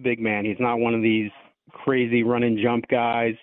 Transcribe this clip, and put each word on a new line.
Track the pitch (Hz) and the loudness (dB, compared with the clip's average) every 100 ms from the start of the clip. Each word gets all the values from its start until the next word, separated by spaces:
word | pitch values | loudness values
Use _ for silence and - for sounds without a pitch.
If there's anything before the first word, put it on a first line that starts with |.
big | 131 117 | -4 -2
man. | 110 104 104 | -2 -2 -2
He's | 101 | -2
not | 123 117 | -2 0
one | 117 | 0
of | 117 | 2
these | 113 110 107 - - _ _ | 2 2 -2 -8 -20 _ _
crazy | - - 131 120 120 | -10 -2 0 2 2
run | 117 120 | 2 2
and | 120 110 | 2 2
jump | 117 120 - | 0 0 0
guys, | 123 117 117 117 110 | 0 0 0 -2 -2